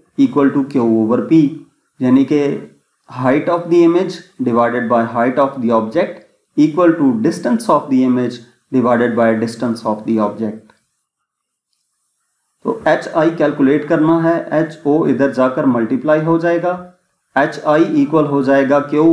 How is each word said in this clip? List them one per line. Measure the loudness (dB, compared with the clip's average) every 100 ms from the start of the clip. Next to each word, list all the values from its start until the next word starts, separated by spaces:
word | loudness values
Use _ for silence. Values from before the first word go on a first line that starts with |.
| _ 0
equal | 0 2 0
to | 0 -2
Q | -2 0
over | 2 0 -2 2
P, | 2 2 -2 -14 _ _ -6
यानी | 2 2 2
कि | 0 0 -4 -10 _ _ _ -18
height | -4 0 0 0
of | -2 2
the | 4
image | 4 4 -2 -6 -16 -6
divided | -2 0 0 -2 0
by | 0 0
height | -2 -2 0
of | -2 -2
the | -2
object | 0 0 -4 -4 -8 -20 _ _ 0
equal | 0 2 2
to | 2 0 0
distance | -2 -2 -2 -2 0
of | -2 0
the | 0
image | 2 0 -2 -8 -18 _ _
divided | -2 0 2 0 2
by | 0 0
distance | -4 -4 -6 -4 -6
of | -6
the | -4 -2
object। | -2 -4 -8 -8 -18 _ _ _ _ _ _ _ _ _ _ _ _ _ _ _ _ _ _ _
तो | -6 -2 0
एचआई | -2 -2 0 0
कैलकुलेट | 0 -2 2 2 2
करना | 0 0 2 2
है, | 2 -2 -2
एचओ | -2 -2 -4 -2 0 0
इधर | 0 0
जाकर | 0 0 0 -2
मल्टीप्लाई | 0 -2 -2 0 0
हो | 0 0
जाएगा, | 0 -2 -2 -6 -10 _ _ _ _ -2
एचआई | -2 -2 0 2 2 2
इक्वल | 2 0
हो | 0 0
जाएगा | 2 2 2 0 0
Q | 2 4